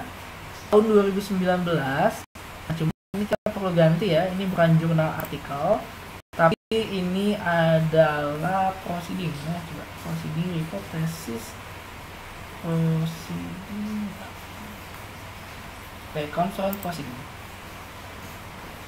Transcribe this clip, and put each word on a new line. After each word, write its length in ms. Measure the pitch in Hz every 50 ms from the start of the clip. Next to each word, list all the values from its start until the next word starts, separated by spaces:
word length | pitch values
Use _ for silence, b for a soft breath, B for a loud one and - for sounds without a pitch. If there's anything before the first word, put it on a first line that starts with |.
| - - - - - - - - - - - - - -
Tahun 160 | 208 214 220
dua 240 | 220 214 202 196 196
ribu 80 | 185 196
sembilan 480 | 202 - 196 185 180 180 180 180 180
belas. 560 | 175 170 147 123 131 135 147 180 226 - - - - - - - - - - - -
Nah, 40 | 160 160
cuma 160 | 160 160 - _ _ _ - 196
ini 80 | 208
kita 240 | 208 - - _ 214
perlu 240 | 208 208 196 185 175
ganti 400 | 170 165 160 165 - 220 196 160
ya. 160 | 156 185 185
Ini 160 | 180 190 196
bukan 320 | 185 160 170 165 165 160 160
jurnal 400 | 165 165 165 156 156 156 - -
artikel, 640 | - - 156 135 - - 139 143 151 185 220 254 - - - - - - - - - _ - -
tapi 160 | 165 165 214 - _ _ 220
ini 600 | 226 220 208 196 185 180 180 185 196 202 208 208 -
adalah 1400 | - 175 170 170 165 165 160 160 160 156 160 160 160 151 151 147 147 147 147 151 160 180 190 190 190 190 190 - -
proceeding. 480 | - 175 170 165 - 185 185 180 156 - 143 143 160
Nah, 80 | 170 175
coba 260 | 165 - 151 - - - - - -
proceeding 560 | 165 165 165 160 156 156 165 175 185 175 160
report 240 | 160 - - 147 - - -
thesis. 640 | 160 160 165 165 - - - 233 226 - - - - - - - - - - - - - - - - - - - - - - - -
Proceeding. 1400 | - 170 165 165 165 165 160 160 160 165 165 - - - 175 170 175 175 170 185 190 202 202 208 208 214 214 208 208 196 165 185 185 - - - - - - - 214 214 208 - - - - - - - - - - - - - - - - - - - - - - - - - - - -
Oke, 160 | 156 147 147
conference 480 | - 165 175 196 - - 190 196 196 -
proceeding. 420 | - 175 165 156 139 127 123 - - - - - - - - - - - - - - - - - - - - - - - - - - - - - - - - - -